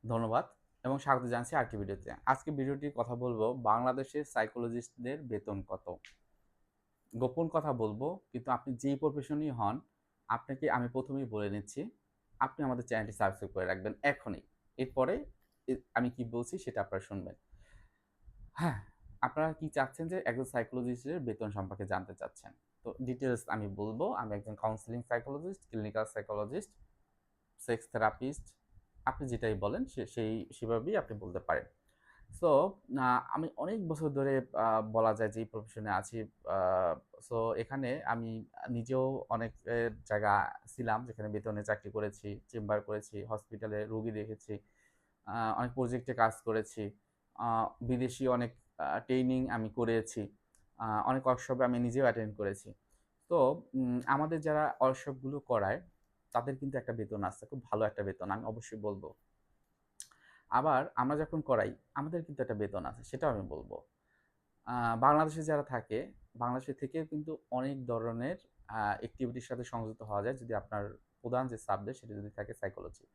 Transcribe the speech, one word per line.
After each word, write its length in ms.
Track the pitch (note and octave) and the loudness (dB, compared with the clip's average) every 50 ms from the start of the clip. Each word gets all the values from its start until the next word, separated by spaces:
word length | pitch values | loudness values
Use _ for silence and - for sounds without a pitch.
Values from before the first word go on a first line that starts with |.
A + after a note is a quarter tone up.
| - A2+ | -4 0
ধন্যবাদ 380 | A#2 A2+ A2+ A2 A2 C3 F3+ - - _ _ _ _ _ _ | 0 0 0 2 2 2 0 0 -10 _ _ _ _ _ _
এবং 160 | B2+ C3+ C#3 | -2 -2 0
স্বাগত 260 | C#3 C#3+ C3+ B2+ B2 | 4 4 4 4 4
জানাচ্ছি 300 | A#2+ A#2+ A#2+ A#2+ - - | 0 0 0 -2 0 2
আরেকটি 220 | D3+ B2 - - G#2 | 2 2 2 -2 -6
ভিডিওতে। 340 | G2+ F#2+ G2+ F#2 F#2+ - A#1 - - | -4 -4 -4 -6 -6 -12 -12 -4 2
আজকে 260 | - C3+ C3+ - - | 2 2 2 2 -6
ভিডিওটি 400 | D#3 C#3 C3+ C3 C#3+ C#3 D3 D3 C#3+ | -2 -2 0 -2 -2 -2 -4 -6 -2
কথা 200 | A#2 A#2 A#2+ B2 | -2 -2 -2 -2
বলবো 380 | A#2+ B2 B2 A#2+ A2 G#2+ A2 B2 | -2 -2 -2 2 2 2 2 2
বাংলাদেশের 720 | C3 A#2+ G#2+ G#2+ A#2 B2 B2+ B2+ C3 C3 - - D3 D3 | 2 4 4 4 6 6 2 2 2 -2 -4 -4 -4 -4
সাইকোলজিস্টদের 1000 | - - B2 A2 A2 - A#2+ A#2+ A#2+ A#2 A#2+ A#2 - _ - A#2+ B2 C3+ D#3 D3+ | -2 0 0 0 0 0 -2 -2 -2 -2 -4 -6 -6 _ -8 -6 -6 -6 -6 -6
বেতন 400 | B2 A2+ G#2 - - G#2 G2 F#2+ - | -4 -6 -4 -4 -4 -6 -6 -4 -6
কত। 280 | G#2 F#2 _ - F2+ - _ - - _ _ _ _ _ _ _ _ _ _ _ _ _ _ _ _ _ _ _ - | -8 -8 _ -8 -10 -10 _ -20 -20 _ _ _ _ _ _ _ _ _ _ _ _ _ _ _ _ _ _ _ -4
গোপন 320 | A#2 B2+ B2 B2 E3 E3 D#3+ | -2 -2 0 2 0 -2 2
কথা 260 | D#3+ D#3+ D3+ D3+ C3 | 2 0 2 2 0
বলবো, 460 | A#2+ A2+ G#2+ G#2 G#2+ C3 D#3 F3+ G3 _ _ | 2 2 0 0 -2 -4 -4 -4 -6 _ _
কিন্তু 200 | - B2 A#2 C3+ | -8 -8 -2 -2
আপনি 240 | B2+ A#2+ - C#3 C3 | -2 -2 0 -4 -6
যেই 200 | A2+ - C#3 C#3 | -2 0 0 0
প্রফেশনই 540 | C#3 D3+ D3+ C#3 D3 C3 - D3+ D3 D3+ D3+ | 2 2 0 0 0 -4 -2 -2 -2 -2 -2
হন, 300 | C3 A2+ G#2+ G2+ A2 C#3+ - _ _ _ _ _ _ _ _ - | -2 0 0 0 0 -2 -6 _ _ _ _ _ _ _ _ -2
আপনাকে 420 | A2+ A#2+ - - C3+ C3 D3+ D3 | -2 -2 -2 -6 -6 -2 0 2
আমি 180 | - B2 A#2+ A#2+ | 2 2 0 0
প্রথমেই 360 | B2 C3 C3 C3+ C3+ C#3 C3+ | -2 -4 -4 -2 -4 -4 -4
বলে 240 | A#2 G#2+ G#2+ G#2 G2+ | -4 -2 -2 -2 0
নিচ্ছি, 400 | G2 G#2 G2+ - - C3+ E3 A#3 - _ _ _ _ _ _ _ _ - | -2 -4 -6 -6 -8 -8 -8 -8 -10 _ _ _ _ _ _ _ _ 0
আপনি 260 | B2+ C3+ - - D3+ | 0 0 2 -2 -2
আমাদের 200 | C3+ B2+ B2 A#2+ | 0 0 -2 -2
চ্যানেলটি 280 | - A#2+ A2 G#2+ G#2+ G2+ | -2 0 -2 0 -2 0
সাবস্ক্রাইব 400 | - G#2+ F#2+ F#2+ - - F#2+ - | 2 2 2 2 0 -8 -6 -2
করে 120 | F#2+ F#2 | -2 0
রাখবেন 280 | F#2 F#2+ F#2 F#2 G#2+ - - | 0 0 0 -2 -4 -6 2
এখনই। 400 | - C#3+ C#3+ - - A#2 F#2+ - - _ _ _ _ _ _ - | 2 2 2 2 -2 -8 -8 -8 -10 _ _ _ _ _ _ -6
এরপরে 480 | C3 B2+ - C3+ C3 C3+ F#3+ C4 D4 - - _ _ _ _ _ _ - | -6 -2 2 2 2 4 2 -2 -4 -8 -16 _ _ _ _ _ _ -4
এ-, 140 | C3 B2+ - _ _ | -4 -4 -4 _ _
আমি 160 | A#2 B2 B2 | 2 2 2
কি 140 | B2 - B2 | 0 -2 -6
বলছি 340 | A#2 A#2 A#2 B2 - - F#3+ | -4 -2 -4 -4 -2 -6 -8
সেটা 240 | - - - A2 | -8 -4 -2 -2
আপনারা 200 | G2 - - F#2+ | -2 -2 -4 -6
শুনবেন। 340 | F#2+ - G2+ G2 F2+ E2+ - _ _ _ - - - _ - - - _ _ _ _ _ _ _ _ - - - - - _ | -6 -6 -8 -8 -8 -8 -12 _ _ _ -20 -20 -20 _ -20 -20 -20 _ _ _ _ _ _ _ _ -20 -20 -20 -20 -14 _
হ্যাঁ, 320 | - D#3+ E3+ B2+ G2+ G2 - _ _ - - - - | -2 -2 -2 -2 -2 -8 -14 _ _ -20 -20 -4 -2
আপনারা 320 | - B2 - D3+ D#3 D#3+ D#3 | -2 -2 2 0 0 0 0
কি 160 | - D#3+ D3+ | -4 -8 -4
চাচ্ছেন 380 | - D3+ C3+ C3 - - E3 E3 | 0 0 0 0 0 -8 -6 -4
যে 140 | F#3 F#3 - | -4 -2 0
একজন 180 | - A#2 B2 C3 | 0 0 0 -2
সাইকোলজিস্টের 760 | B2 - B2 A#2 - - B2+ A#2+ B2 B2 A#2+ B2 C#3 E3 F3+ | -2 0 -2 -2 0 -2 -4 -2 -2 -4 -4 -4 -6 -4 -4
বেতন 320 | C3+ A#2+ G#2+ - A2 G#2 | -2 -4 -4 -4 -4 -4
সম্পর্কে 340 | G2 G2+ F#2+ F#2 G2 G2 G2+ | -2 -4 -4 -4 -4 -6 -4
জানতে 300 | F#2 G2 F#2+ F#2 - F2 | -2 -2 -2 -2 -6 -10
চাচ্ছেন। 360 | - - - _ - - - - _ _ _ _ _ _ | -10 -10 -12 _ -14 -20 -20 -20 _ _ _ _ _ _
তো 100 | A#2 - - | -10 -8 -6
ডিটেইলস 420 | C3 B2 B2+ B2+ C#3 C3 B2 A#2 - - | -4 -4 -2 0 0 0 0 0 -2 -4
আমি 200 | - A2 G#2+ G2+ | -4 -2 -2 -4
বলবো, 460 | G2 G2 G#2 G#2+ A2 A#2 D#3+ G#3 B3+ | -4 -4 -4 -4 -2 -2 -2 -2 0
আমি 220 | - A#2+ A2 G#2 | -2 -4 -4 -4
একজন 200 | G2+ G2+ A2 G#2+ | -6 -6 -8 -10
কাউন্সেলিং 480 | - - A2 A2 A2 - - A2+ A#2+ A#2+ | -2 -2 -2 -2 -2 -6 -8 -8 -8 -2
সাইকোলজিস্ট, 680 | _ A#2+ A#2+ A#2 C#3 C#3 C#3+ D#3+ F#3 G3 - - _ | _ -2 -2 -2 -4 -8 -6 -6 -8 -10 -10 -14 _
ক্লিনিক্যাল 360 | - A2 G#2+ G#2+ G#2 A2 A2 | -6 -6 -6 -2 0 -2 -2
সাইকোলজিস্ট, 680 | A2 - A2 G#2 - G#2+ G#2 G#2 G#2 C3 F#3 A3 - _ _ - _ _ _ _ _ _ _ _ _ _ _ _ _ _ _ | -2 -4 -8 -6 -4 -2 -4 -2 -2 -4 -6 -6 -8 _ _ -20 _ _ _ _ _ _ _ _ _ _ _ _ _ _ _
সেক্স 300 | - - A#2 A2+ - - | -2 -2 -2 -2 -2 -4
থেরাপিস্ট, 560 | - A#2+ A2 G#2+ - - B2+ C3 D3+ - - - _ _ _ _ _ - _ _ _ - - | 0 4 4 4 4 2 -4 -4 -4 -6 -12 -16 _ _ _ _ _ -20 _ _ _ -4 -2
আপনি 220 | C3 B2+ - D3 C3 | -2 -2 -2 -2 -2
যেটাই 260 | A#2+ A#2 - A2+ G#2+ | -2 0 2 0 0
বলেন 320 | G2 G2 G#2 B2 G3+ C4 | 2 0 0 0 0 -4
সে-, 200 | C4+ - - G3 | -4 -4 -6 -6
সেই, 440 | - - - A2+ G#2+ A2 A2+ - - - | -4 -2 -2 0 0 0 -2 -4 -8 -8
সেভাবেই 440 | - - A2 A#2 A2+ A#2 E3 G#3+ G3+ | -8 -2 0 0 0 2 2 0 0
আপনি 200 | C#3 - A2+ G2+ | 0 -2 -8 -8
বলতে 220 | G2 - F2 F#2+ | -8 -6 -6 -6
পারেন। 240 | - - E2 C2+ - - _ _ _ _ _ _ _ _ - - - _ - - | 0 2 0 0 0 -4 _ _ _ _ _ _ _ _ -20 -20 -20 _ -8 0
So, 80 | - E3 D3 C3+ D#3+ G3 G3 - _ - - C#3 | 4 6 8 8 6 6 0 -6 _ -4 -2 2
আহ, 240 | C3 B2+ B2 B2+ - - | 4 6 4 4 2 0
আমি 200 | - - D#3+ - - - | -2 -2 -2 -2 -4 -4
অনেক 300 | C#3 F3 G#3 A3+ G3 D#3+ | -2 -2 -2 -2 -2 -2
বছর 220 | D#3+ D3 D#3+ D3+ | -2 0 0 0
ধরে, 320 | C#3 C3+ C#3 C#3 C3+ C3+ B2 - - | 2 2 4 4 4 4 2 0 0
আহ, 280 | - A2 A2+ A2 A2 | 2 4 6 6 4
বলা 320 | G#2+ A2 G#2+ A2+ A2+ A2 G#2+ | 2 2 4 6 6 6 6
যায় 180 | G#2 A2+ G#2+ | 4 2 0
যে 80 | G#2 A2 | 0 -2
এই 60 | A2+ | -6
প্রফেশনে 440 | G#2+ - A2 G#2 A2 - A2+ G#2+ G#2+ | -4 -6 -8 -10 -8 -10 -8 -2 0
আছি। 340 | G2 F#2 G2 - - A2+ A2 | 0 0 0 -2 -6 -6 -6
আহ, 760 | - _ _ _ - F#2 F#2+ F#2 F2+ F#2+ F#2 F#2 F2 D#2+ C2+ _ _ - - - - | -8 _ _ _ -2 0 4 4 6 6 6 4 4 2 0 _ _ -20 -20 -10 -4
so 260 | A#2+ A2+ A2+ A2+ A2 | 0 0 2 2 2
এখানে 480 | - A#2 - C3+ C#3 C3+ A#2+ B2+ D#3 - | 0 -2 -4 -2 -2 -2 -2 -2 -2 0
আমি 420 | - A#2 A#2 A#2 A2+ A2 A2+ A2 - _ - - - | -2 -2 -2 -2 -4 -6 -6 -8 -12 _ -12 -6 -4
নিজেও 560 | B2 A#2+ A2+ A#2+ C3 C3 C3 C3 C3+ - - - | -4 -4 -2 0 2 2 2 2 0 -2 -4 -2
অনেক, 380 | A2+ A2+ A#2 A2+ - - _ - | -2 -2 -2 -4 -6 -10 _ -2
এ, 220 | A#2+ A#2+ A#2 A#2 G#2+ - - | 0 2 2 0 0 -4 -4
জায়গা 480 | - G#2+ G#2 G#2 G#2 G2+ G2+ F2 - - - _ - | 0 0 2 6 6 6 6 4 2 -4 -10 _ -16
ছিলাম 380 | - - B2 A2+ A2 A2 B2 | -8 -4 0 0 0 0 0
যেখানে 240 | B2 A2 - G#2+ G#2+ | -6 -8 -8 -6 -4
বেতনে 340 | G#2 G#2+ G#2 A2+ G#2 G#2 G#2 | -4 -4 -4 -2 -4 -4 0
চাকরি 280 | G#2 G#2+ G#2+ - G2+ | -2 -2 -2 -2 -6
করেছি, 480 | G2+ A2 G#2 G#2 G2+ - - G#2 G2+ - - _ | -4 -2 -2 -2 -4 -6 -8 -8 -8 -8 -12 _
চেম্বার 340 | - A#2 G#2 G2+ G#2+ G#2 | -8 -6 0 0 0 0
করেছি, 420 | G2+ - G#2+ G#2+ G#2 - - G#2 G#2 | 0 -2 -6 -6 -6 -8 -10 -10 -6
হসপিটালে 600 | A2 A2 G#2 - _ A2+ G#2 A2+ A2 G#2+ G#2 G#2 | -6 -6 -6 -6 _ -14 -10 -8 -4 -4 -4 -4
রোগী 260 | G#2 A2 A2 A2 A#2 | -2 -4 -4 -4 -4
দেখেছি, 480 | A2 G#2+ G#2+ A2 A2 G#2 - - G#2+ G2+ _ _ _ _ _ _ _ _ _ _ _ _ _ | -4 -4 -6 -6 -10 -12 -8 -10 -10 -10 _ _ _ _ _ _ _ _ _ _ _ _ _
আহ, 340 | - G2 A#2 A#2 A2 A2 - | -8 -4 -2 0 0 0 0
অনেক 140 | A#2+ B2 B2 | 0 -2 0
প্রজেক্টে 400 | C3 B2+ A#2+ B2 B2 A#2+ - B2 | 0 0 0 0 -2 -2 -4 4
কাজ 280 | A#2 A2+ A2+ A2 - | 4 4 4 4 0
করেছি, 500 | - A2+ A2 A2 G#2+ - - - G#2+ G2+ G2+ _ _ _ _ _ _ _ _ | -4 0 0 0 0 -2 -6 -6 -6 -6 -6 _ _ _ _ _ _ _ _
আহ, 500 | - A2+ A#2 A2+ A2+ A2+ - - _ A#2 | -4 -2 0 2 2 2 0 -2 _ -2
বিদেশি 420 | A#2 B2+ A#2+ B2+ B2 B2 - C3 C3 | -2 0 0 0 -2 -2 0 2 4
অনেক, 280 | B2 A#2+ A#2+ A#2+ B2 - _ _ _ - | 4 4 2 -2 -4 -10 _ _ _ -4
আহ, 220 | D#2 C#2 D2+ G#2+ | -2 -2 -2 -2
ট্রেনিং 500 | A2+ - B2+ B2+ B2+ B2+ C3 B2+ B2+ - | 0 2 2 4 4 4 4 2 2 0
আমি 200 | G2+ A#2 A2 A2 | 0 -2 -2 -2
করেছি, 640 | A2+ - A#2+ A2+ A#2 A2+ A2 - - A2+ G#2 G2 - _ _ _ _ _ _ _ _ - | 0 0 2 4 4 2 2 0 -4 -4 -6 -6 -8 _ _ _ _ _ _ _ _ -6
আহ, 300 | A2+ A2 G#2+ G#2+ - - | -2 0 2 2 4 4
অনেক 200 | C3 C3+ C3 C3 | 2 4 4 4
ওয়ার্কশপে 360 | B2+ B2+ - - C3 B2 C3 | 4 4 2 -2 2 4 4
আমি 160 | B2 B2 A#2+ | 4 4 4
নিজেও 240 | A#2+ A#2+ A#2 C3 C#3 | 2 2 4 6 6
অ্যাটেন্ড 340 | B2 A2+ A#2 A2 G#2+ G#2 G#2 | 6 6 4 0 -2 -2 -2
করেছি। 360 | G#2 G2 G2+ G2+ - G#2+ G#2 _ _ _ _ _ _ _ _ _ _ _ | -2 -2 -2 -4 -8 -18 -20 _ _ _ _ _ _ _ _ _ _ _
তো, 380 | E3+ E3+ C3 C3 D3 E3+ - - - | 6 6 8 6 6 2 -4 -4 -2
উম, 280 | C3 C3 B2 B2 B2 A#2+ | 0 2 2 2 0 4
আমাদের 360 | - C3+ C#3 D3+ D#3 E3 D#3+ | 4 4 4 4 2 0 0
যারা 340 | D3+ D#3+ D3+ D3+ D3+ C#3+ - - | 2 2 4 4 4 2 4 4
ওয়ার্কশপগুলো 600 | B2+ C3 C3 - - D3 C3+ C3 C3 C3+ C#3+ D3 | 4 4 4 2 -2 -8 -8 -6 -4 -4 -4 -4
করায় 420 | - - B2 A2 G2+ F#2+ G#2+ E3+ F3+ - _ _ _ _ _ _ _ _ | -2 2 2 4 4 4 0 0 -4 -10 _ _ _ _ _ _ _ _
তাদের 260 | - A#2+ A#2+ C3+ C3+ C3+ | -2 0 0 0 -4 -4
কিন্তু 200 | C#3+ C#3 C3 C3 | -4 -2 -2 -2
একটা 160 | - - A#2 | -2 -2 -4
বেতন 300 | A#2 G#2+ G2+ A2+ G2+ G2+ | -4 -4 -4 -4 -2 -2
আছে, 220 | F#2 G2+ - - | -2 -4 -4 -14
খুব 180 | - - C3 - | -12 -12 -12 -6
ভালো 220 | - - G#2+ A2 | -2 0 2 2
একটা 180 | G#2 - - G2+ | 2 2 0 -4
বেতন, 280 | G2 F#2 - F2+ G2 | -4 -2 -4 -2 -2
আমি 140 | G2 G#2+ A2+ | -2 -2 -2
অবশ্যই 340 | A2 A2 A2+ A2+ - A2+ A2 | -6 -8 -8 -10 -10 -10 -4
বলবো। 340 | G#2 G#2 G2+ F#2+ G2+ - - _ _ _ _ _ _ _ _ _ _ _ _ _ _ _ _ _ - - - _ _ - - - _ _ | -4 -4 -4 -4 -8 -12 -14 _ _ _ _ _ _ _ _ _ _ _ _ _ _ _ _ _ -20 -20 -20 _ _ -20 -20 -20 _ _
আবার 360 | - B2 C3+ D#3 D3 B2+ - - - | 0 2 4 6 4 4 4 2 0
আমরা 220 | - B2 C3 D3 D3+ | 0 2 2 2 0
যখন 240 | D#3 - - D#3+ | 0 -2 -2 -4
করাই 340 | D3 - C3 A2 G2+ A2 A#2+ - _ _ _ | 2 4 4 4 4 2 -2 -8 _ _ _
আমাদের 300 | C#3 C#3+ D#3 E3 E3+ D#3+ | -6 -4 -2 -4 -4 -4
কিন্তু 180 | - D3 - | -6 -4 -4
একটা 120 | B2+ G#2 A2+ | -2 -2 0
বেতন 320 | G#2 G#2 G2 G2 F#2+ E2 | -2 -2 -2 -2 -4 -6
আছে, 180 | C2+ - - - | -6 -8 -10 -12
সেটাও 260 | - - C3+ D#3 D3+ | -10 -6 0 0 0
আমি 120 | B2 G#2 | 0 0
বলবো। 440 | F#2 E2 D#2 D2+ B1 - - - - _ _ _ _ _ _ _ _ _ _ _ _ _ _ _ _ | -4 -6 -6 -8 -8 -10 -12 -12 -12 _ _ _ _ _ _ _ _ _ _ _ _ _ _ _ _
আহ, 340 | - B2 B2 A#2+ A#2 A#2 A2+ | -6 -2 0 2 2 2 6
বাংলাদেশে 440 | B2 C#3 D3 D3+ D#3 D#3 D3+ E3 D#3 | 6 8 8 8 6 4 2 -2 0
যারা 200 | D#3 D#3 D3 C#3+ | 2 2 2 2
থাকে, 500 | - C3 A#2 G#2+ - A2 A2+ D3 G3 - - - - _ | 0 -4 -4 -2 0 -2 -2 -2 -4 -10 -20 -20 -20 _
বাংলাদেশে 380 | A#2 A#2+ A#2+ B2+ C3 C3 C#3+ C3+ | -4 -2 0 0 -2 -2 -6 -6
থেকেও 320 | - C#3+ C#3+ - D#3+ D#3+ | -6 -6 -4 -4 -4 -4
কিন্তু 320 | D#3 D#3 D3+ D3+ D#3+ D#3 - _ _ | -2 -4 -6 -4 -4 -8 -10 _ _
অনেক 340 | - B2+ B2+ C#3 C#3 C3+ B2+ | -4 -2 -2 -2 -4 -6 -4
ধরনের, 500 | A#2+ A#2+ A2+ A2+ A#2 A#2 A#2 A#2+ C#3+ F3+ F#3+ _ _ _ _ - - | -2 -2 0 0 -2 -2 -2 -2 -4 -4 -6 _ _ _ _ -16 -8
আহ, 300 | G#2 A2+ G#2+ G#2 G2+ - | -4 -2 0 0 0 -2
অ্যাক্টিভিটির 420 | - A#2+ - - C3 A#2+ A#2+ B2+ | -4 -10 -4 -4 -4 -4 -4 -6
সাথে 220 | A#2+ - B2+ B2 B2 | -6 -6 -6 -6 -6
সংযুক্ত 380 | - - A#2 A2+ A2 A2 - | -6 -4 -4 -4 -4 -6 -10
হওয়া 220 | A2+ G2+ G#2 G2+ G2+ | -6 -2 -2 0 0
যায় 140 | A#2 C3+ C3 | 0 -2 -2
যদি 160 | A#2+ A2+ A#2 | -4 -2 -2
আপনার 440 | G2+ G2 - G#2+ G#2 G2+ G#2 - - _ _ _ _ | -2 -2 -2 -4 -4 -4 -4 -8 -12 _ _ _ _
প্রধান 260 | - A#2+ B2 B2+ C3 B2+ | -6 -2 0 0 0 0
যে 100 | A#2+ G#2+ | -4 -8
সাবজেক্ট 420 | - - G2 G2 G2+ G#2 C3 - | -2 -2 -2 -2 -2 -6 -8 -10
সেটা 140 | - A2+ G#2 | -12 -12 -10
যদি 160 | G#2 G2+ G#2 | -10 -10 -10
থাকে 240 | - - G#2 - A2+ | -8 -8 -8 -8 -8
সাইকোলজি। 520 | - - G2 F#2 - F#2 F2+ - - - _ | -6 -6 -6 -6 -6 -12 -12 -12 -14 -20 _